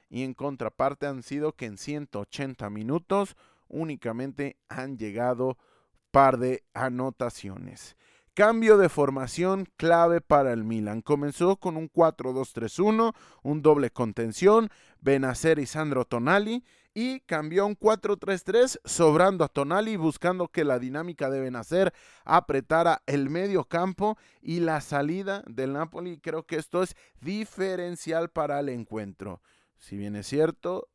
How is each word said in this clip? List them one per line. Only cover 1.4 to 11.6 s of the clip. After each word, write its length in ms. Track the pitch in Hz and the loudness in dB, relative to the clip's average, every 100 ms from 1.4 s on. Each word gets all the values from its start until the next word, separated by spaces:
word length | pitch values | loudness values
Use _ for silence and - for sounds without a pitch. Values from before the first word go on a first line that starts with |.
| 151 | -4
que 120 | - | -6
en 120 | 117 98 | -12 -10
ciento 420 | 143 147 143 101 | -10 -10 -8 -10
ochenta 500 | 101 - 135 123 104 | -10 -8 -10 -8 -10
minutos 680 | 104 113 165 - 196 196 - _ _ _ | -8 -4 -4 0 -2 -2 -8 _ _ _
únicamente 880 | 156 160 135 117 117 135 143 139 - - | -8 -8 -6 -8 -6 -8 -8 -10 -10 -14
han 300 | - 135 123 | -12 -10 -8
llegado 600 | 107 107 123 120 127 - _ _ _ _ _ | -8 -2 -2 0 -2 -4 _ _ _ _ _
par 260 | 143 135 123 | 6 6 6
de 280 | 127 127 - | 0 -4 -8
anotaciones. 1200 | - 131 123 131 - 120 - 98 92 92 - - _ _ _ _ | -6 -4 -4 -6 -6 -8 -8 -12 -14 -16 -18 -20 _ _ _ _
Cambio 440 | - 208 226 226 208 | 2 4 6 8 8
de 120 | 180 | 6
formación 800 | 147 139 135 127 - 185 190 185 - | 4 0 0 -6 -4 -2 -2 -6 -2
clave 420 | 165 170 170 170 | 2 6 4 2
para 320 | - 147 135 | 4 4 4
el 140 | 113 | 0
Milan. 360 | 110 113 104 110 | -2 -4 -4 -6
Comenzó 540 | - 143 143 - 180 | -2 -2 -2 0 0
con 220 | 190 | 2